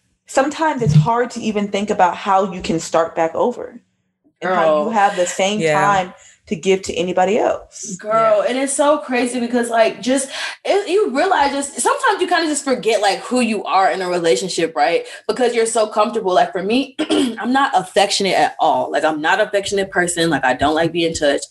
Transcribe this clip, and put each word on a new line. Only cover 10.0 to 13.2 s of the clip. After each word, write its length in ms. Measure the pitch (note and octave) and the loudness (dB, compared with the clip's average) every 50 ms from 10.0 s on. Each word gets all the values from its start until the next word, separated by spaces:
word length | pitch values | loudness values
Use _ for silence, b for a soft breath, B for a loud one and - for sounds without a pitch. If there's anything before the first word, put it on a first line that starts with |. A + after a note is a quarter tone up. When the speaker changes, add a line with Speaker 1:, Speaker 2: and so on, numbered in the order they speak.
Speaker 2:
just, 280 | F#3+ A#3+ C4+ C4+ - - B B B B B B B | -2 0 0 0 -2 -4 B B B B B B B
it, 240 | B3 F4 G4+ G4 D4 | 0 0 0 0 2
you 220 | F4+ G#4+ G#4 C#4 | 2 2 2 2
realize 400 | A#3+ C#4+ F4 G4 F4+ D#4 C#4+ C#4 | 0 0 2 2 2 2 2 2
just, 300 | C4 C#4 C#4 - - - | 0 -2 -4 -6 -6 -2
sometimes 400 | - G#4+ C#5 C#5+ C5 A#4+ G4+ - F#4 | 0 0 0 2 2 0 2 2 0
you 60 | F#4 | 0
kinda 180 | F4+ E4 E4+ | 0 0 0
just 160 | D4+ D4 - - | 0 -2 -2 -2
forget, 360 | C4+ B3+ G3 F3+ A3 A#3 - | -2 -2 -2 0 0 2 2
like, 180 | - G3 F#3 - | 2 2 0 -2